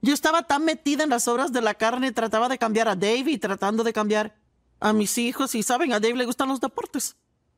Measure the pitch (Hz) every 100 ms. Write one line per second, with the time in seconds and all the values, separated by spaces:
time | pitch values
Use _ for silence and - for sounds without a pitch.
0 | 220 294 311 330 339 285 320 311 285 285
1 | 311 240 240 240 277 247 220 202 220 247
2 | 262 214 226 220 247 262 226 214 226 190
3 | 202 247 269 269 208 196 202 220 233 220
4 | 208 214 214 _ _ _ _ - 214 214
5 | 202 - 233 262 269 226 202 247 320 214
6 | 220 247 240 - 269 269 269 - - 285
7 | - - _ _ _